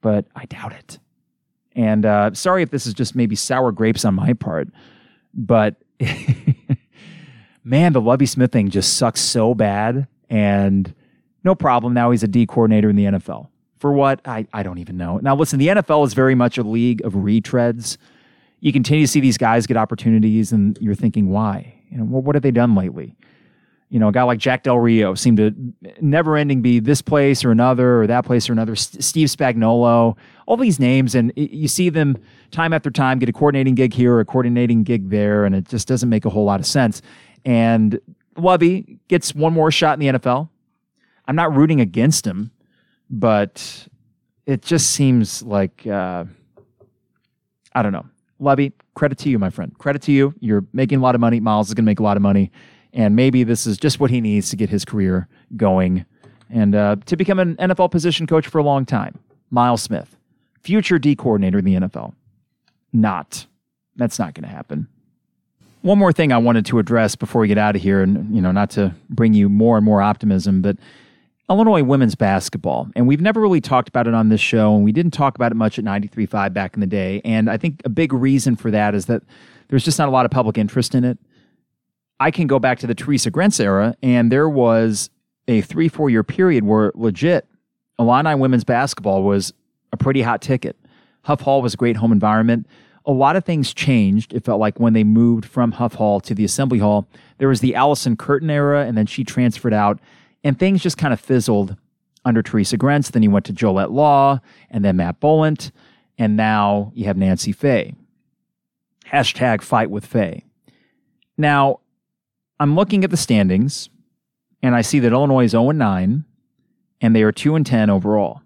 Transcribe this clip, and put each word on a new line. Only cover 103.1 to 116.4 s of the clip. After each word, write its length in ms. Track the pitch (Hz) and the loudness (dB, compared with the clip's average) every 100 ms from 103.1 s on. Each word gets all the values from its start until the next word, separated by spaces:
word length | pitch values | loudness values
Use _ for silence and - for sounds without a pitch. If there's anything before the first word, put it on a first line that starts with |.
Then 120 | 120 | 0
you 80 | 107 | 2
went 140 | 101 - | 2 -2
to 80 | |
Jolette 380 | 95 110 95 95 | -2 0 0 -2
Law, 480 | 127 151 143 139 135 _ _ _ | 0 2 4 2 0 _ _ _
and 140 | 220 | -2
then 140 | 202 180 | 0 0
Matt 220 | 175 - | -2 -2
Boland, 520 | 151 156 156 151 - _ _ _ _ - | 0 2 2 -2 -8 _ _ _ _ -4
and 180 | 110 107 | -2 0
now 560 | 107 107 101 101 101 - | 0 0 0 0 -4 -6
you 100 | 104 | -4
have 120 | 95 | 0
Nancy 340 | 95 92 - | 0 0 -4
Fay. 420 | 101 143 120 - - _ _ _ _ _ _ _ _ _ _ - | -4 -2 -2 -4 -14 _ _ _ _ _ _ _ _ _ _ -4
Hashtag 560 | 143 127 - 127 110 | -2 -2 -2 -2 -2
fight 280 | - 113 107 | -2 -2 -2
with 160 | 104 - | -6 -4
Fay. 380 | 117 92 - _ _ _ _ _ _ _ _ _ - | -4 -4 -6 _ _ _ _ _ _ _ _ _ -4
Now, 420 | 147 143 139 135 _ _ _ _ _ _ _ _ | 0 2 2 -2 _ _ _ _ _ _ _ _
I'm 160 | 143 156 | 0 2
looking 280 | 202 208 | 2 0
at 60 | 185 | 0
the 80 | 160 | -2
standings, 720 | - 110 95 92 127 - - _ _ _ _ _ _ _ | 0 0 2 2 0 -4 -16 _ _ _ _ _ _ _
and 140 | 127 120 | 0 0
I 60 | |
see 180 | 110 147 | 0 2
that 140 | 120 | 2
Illinois 320 | 123 143 131 120 | 2 2 2 2
is 100 | 113 | 2
oh 140 | 123 | 2
and 100 | 151 | 2
nine, 460 | 113 95 92 131 151 _ | 0 0 0 -2 -6 _